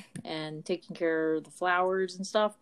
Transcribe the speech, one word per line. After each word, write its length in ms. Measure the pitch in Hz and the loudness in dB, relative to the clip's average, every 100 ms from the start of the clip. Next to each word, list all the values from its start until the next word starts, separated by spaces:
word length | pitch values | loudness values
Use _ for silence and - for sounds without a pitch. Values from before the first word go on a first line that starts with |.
| 190 - - | -8 -12 -8
and 400 | 156 156 156 - | -6 -6 -6 -4
taking 300 | 175 - 170 | -4 -4 -2
care 400 | 170 160 160 156 | 0 2 2 0
of 100 | 151 | -2
the 60 | |
flowers 640 | - 180 180 185 185 185 180 | -4 2 4 4 2 0 -4
and 100 | 190 | -2
stuff, 300 | 220 214 - | 2 2 0